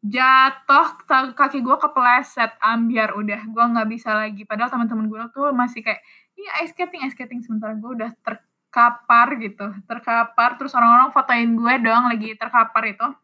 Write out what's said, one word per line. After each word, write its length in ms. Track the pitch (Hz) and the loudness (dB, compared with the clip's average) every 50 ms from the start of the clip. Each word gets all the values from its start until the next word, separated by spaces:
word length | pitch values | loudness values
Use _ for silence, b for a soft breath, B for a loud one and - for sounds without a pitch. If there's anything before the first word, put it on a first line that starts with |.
| - | -8
jatuh, 960 | 208 202 247 254 262 262 262 262 269 269 - _ - 277 285 339 330 - - - | -6 -2 2 4 6 6 6 6 4 2 -4 _ 4 4 4 4 2 -2 -12 -4
ta-, 240 | _ 294 262 269 262 | _ 2 2 2 0
kaki 320 | 240 - 285 277 277 277 240 | 0 0 0 0 0 -4 0
gue 140 | 254 269 262 | 0 0 2
kepleset, 800 | - 294 - 262 254 247 247 254 254 - - - 233 220 - _ | 0 -2 0 2 4 4 4 2 0 -4 -4 -4 -4 -4 -4 _
ambiar 560 | - 254 233 233 233 226 240 226 220 214 - | -2 0 0 0 0 0 0 0 -2 -2 -2
udah, 320 | 202 214 208 202 214 214 | -6 -6 -6 -8 -8 -10
gue 180 | 220 220 226 233 240 | -12 0 0 0 2
nggak 160 | 233 233 220 | 2 -2 -2
bisa 320 | 214 226 233 - 233 214 214 | -2 -6 -8 -6 -4 -2 -2
lagi. 240 | 214 214 214 196 214 | -2 -4 -8 -12 -10
Padahal 280 | _ 220 208 233 254 269 | _ -6 -4 -4 -4 -2
teman-teman 340 | 240 233 220 240 220 220 | -2 -2 -2 -2 -4 -4
gue 160 | 214 220 220 233 233 | -4 -6 -8 -12 -12
tuh 240 | _ 269 277 294 269 | _ -4 -2 -2 0
masih 320 | 247 247 247 240 233 214 | 0 -2 -2 -4 -8 -6
kayak, 160 | 226 208 - b b b b b b _ | -6 -6 -6 b b b b b b _
"Iya, 320 | - 403 403 - 285 339 | -20 -14 -10 -6 -6 -6
ice 80 | 320 - | -8 -6
skating, 320 | - 359 349 359 330 277 | -8 -8 -8 -8 -10 -10
ice 80 | 269 262 | -10 -10
skating." 260 | _ 254 240 247 240 240 | _ -16 -12 -12 -14 -10
Sementara 320 | - 226 214 220 214 220 214 | -8 -8 -8 -6 -8 -10 -10
gue 80 | 214 | -10
udah 240 | 240 254 233 214 226 - _ _ | -10 -10 -8 -8 -10 -12 _ _
terkapar 1120 | - 220 - _ _ _ _ _ _ - 240 240 240 240 - _ _ 180 175 240 254 294 240 | -12 -12 -12 _ _ _ _ _ _ 0 2 2 2 2 -2 _ _ 4 4 4 2 0 -8
gitu, 320 | 226 208 202 _ 202 208 196 202 - | -10 -12 -12 _ -14 -12 -12 -14 -14
terkapar. 720 | _ 233 240 - - 233 233 233 233 - - 233 247 247 - | _ -14 -12 -6 -2 0 0 0 0 0 0 0 0 0 -4
Terus 160 | 269 269 - | -10 -4 0
orang-orang 400 | 247 233 233 240 240 262 277 - | 2 4 6 8 6 6 4 4
fotoin 400 | 285 262 262 247 240 233 233 233 | 0 0 2 0 0 2 0 0
gue 200 | 226 233 240 254 269 233 | 0 2 0 0 2 2
dong 240 | 226 226 233 247 247 | 2 2 2 2 2
lagi 240 | 233 220 214 220 220 | -2 -2 -6 -8 -8
terkapar 480 | 208 226 226 - 240 226 226 - 226 226 220 | -10 -10 0 2 2 2 2 0 -2 -2 -2
itu. 160 | 196 _ 226 277 269 _ | -6 _ -6 -8 -8 _